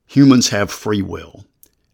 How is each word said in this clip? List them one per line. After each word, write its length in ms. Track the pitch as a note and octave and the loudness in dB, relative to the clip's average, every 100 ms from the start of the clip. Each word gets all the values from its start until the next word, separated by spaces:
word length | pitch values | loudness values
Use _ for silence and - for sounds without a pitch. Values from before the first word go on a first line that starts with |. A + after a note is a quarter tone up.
humans 440 | _ C#3+ C#3 B2+ - | _ 2 4 4 0
have 220 | G2+ G2+ | -4 -6
free 300 | - A2 G#2 | -8 -8 -6
will 460 | F#2 E2 D#2+ F#2+ - _ _ _ _ | -8 -12 -18 -20 -20 _ _ _ _